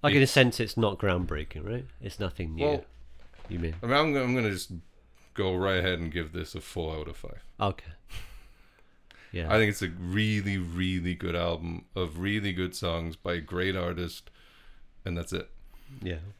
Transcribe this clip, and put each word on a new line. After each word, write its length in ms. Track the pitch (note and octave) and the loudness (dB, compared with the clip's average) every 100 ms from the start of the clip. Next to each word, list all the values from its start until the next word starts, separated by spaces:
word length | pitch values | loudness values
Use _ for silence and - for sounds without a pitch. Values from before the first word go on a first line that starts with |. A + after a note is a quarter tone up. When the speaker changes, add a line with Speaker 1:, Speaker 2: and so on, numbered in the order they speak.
Speaker 1:
Like, 120 | D3 C#3 | 8 8
in 40 | |
a 40 | |
Speaker 2:
it's 80 | C3+ | 8
Speaker 1:
sense, 280 | - B2+ - | 8 6 6
it's 160 | A2 - | -2 4
not 220 | A2 G2 | 2 4
groundbreaking, 680 | G#2 F2 F2 D2+ D2+ D2+ E2+ | 2 4 2 -2 -4 -8 -6
right? 200 | A#2+ C3 - | -6 -8 -12
It's 180 | G2 - | -12 -4
nothing 360 | F#2+ - E2 D#2+ | -4 -2 -6 0
new. 100 | C#3+ | 0
Speaker 2:
Well, 200 | C#3+ - - - - - - - | 0 -4 -18 -18 -16 -18 -16 -8
Speaker 1:
You 120 | F2 | -4
mean? 160 | E2 E2 | -4 -4
Speaker 2:
I 20 | A#2 | 2
mean, 100 | C#3 | 4
I'm, 200 | D#3+ C#3 | 4 2
I'm 200 | B2+ B2+ | 2 2
gonna 140 | A2 | 2
just 200 | F#2+ - F2 - - _ - - - | 0 -6 -10 -14 -20 _ -20 -16 -2
go 200 | F#2+ F2+ | 0 2
right 220 | F#2+ F#2+ | 4 4
ahead 220 | F#2 F2 | 2 2
and 120 | E2 | -2
give 220 | E2 D#2+ | -2 -4
this 220 | E2+ E2 - | -6 -8 -10
a 60 | |
four 340 | - - D#2+ D#2 | -8 -4 -4 -4
out 100 | D#2 | -6
of 100 | D#2+ | -10
five. 260 | - - - - | -10 -12 -14 -2
Speaker 1:
Okay. 300 | G#2 F#2 - - - - - - - - - _ - - - - - | 0 0 -10 -16 -10 -10 -10 -14 -20 -20 -20 _ -20 -20 -20 -20 -10
Yeah. 200 | F#2 D#2+ | -6 4
Speaker 2:
I 60 | A2 | 6
think 120 | G#2+ | 6
it's 100 | G#2 | 2
a 60 | F#2 | -4
really, 680 | E2+ F2+ G2 G#2+ G#2+ G2 G2 | -4 -2 2 2 2 0 0
really 580 | F2 E2+ F#2 F#2 F2 F2 | -2 0 0 2 0 -2
good 200 | F2+ E2+ | -2 0
album 500 | E2+ E2+ E2+ E2 - - | 0 0 -4 -6 -8 -4
of 240 | F2+ D#2 | -4 -2
really 340 | F#2+ G#2+ G2+ | 0 0 0
good 220 | F2+ F#2 - | 0 -2 -2
songs 400 | F2+ E2+ E2 D#2+ | -2 -2 -4 -6
by 180 | - | -4
a 80 | F2 | -4
great 340 | D#2+ F2 F#2 F#2 | -4 -2 0 0
artist, 540 | F2 E2+ F2 - - - - - - - - - | -2 -2 -6 -8 -16 -20 -20 -20 -20 -20 -20 -12
and 140 | - E2+ | -6 -6
that's 160 | E2 | -4
it. 160 | F2+ - - - - - C3+ | -4 -6 -14 -18 -20 -18 -10
Speaker 1:
Yeah. 160 | F#2 E2 F2+ G2+ | -8 -6 -8 -16